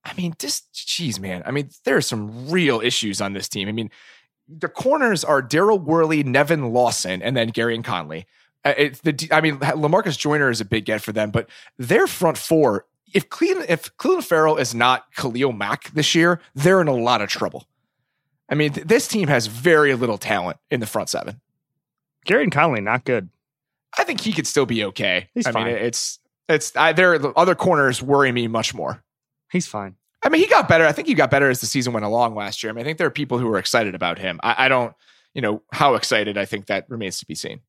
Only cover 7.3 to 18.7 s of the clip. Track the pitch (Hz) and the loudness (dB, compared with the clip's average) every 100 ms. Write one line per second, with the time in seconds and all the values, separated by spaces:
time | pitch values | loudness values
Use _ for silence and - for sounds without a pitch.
7.3 | 127 113 113 117 113 120 92 76 80 98 | -2 -2 -2 -2 -2 -4 -6 -6 -12 -14
8.3 | _ _ _ 143 139 147 135 165 143 160 | _ _ _ -2 2 0 0 -4 -4 0
9.3 | 156 156 135 143 147 151 180 - 135 147 | 2 2 0 -2 0 2 2 0 -4 -2
10.3 | 151 139 110 104 110 104 107 - 107 107 | 2 2 0 -2 -4 -2 -4 -4 -4 -2
11.3 | 113 - - - - 120 214 381 - 175 | -2 -6 -16 -20 -12 0 2 2 0 0
12.3 | 135 - 160 135 101 _ _ _ 202 - | 0 0 4 4 2 _ _ _ -2 -2
13.3 | - 349 381 277 165 - _ 277 370 - | -2 0 0 -2 -4 -4 _ 0 0 2
14.3 | 165 156 151 120 117 123 127 _ - 131 | 2 2 2 -2 2 2 2 _ -6 -6
15.3 | 117 139 110 101 120 - 151 143 165 170 | 0 -2 -2 -4 -6 -4 -2 0 4 4
16.3 | 170 _ 135 156 190 156 127 117 117 101 | 2 _ 0 4 4 4 0 2 0 0
17.3 | - 101 65 _ _ _ _ _ _ _ | -4 -6 -8 _ _ _ _ _ _ _
18.3 | _ _ 190 151 | _ _ -2 -2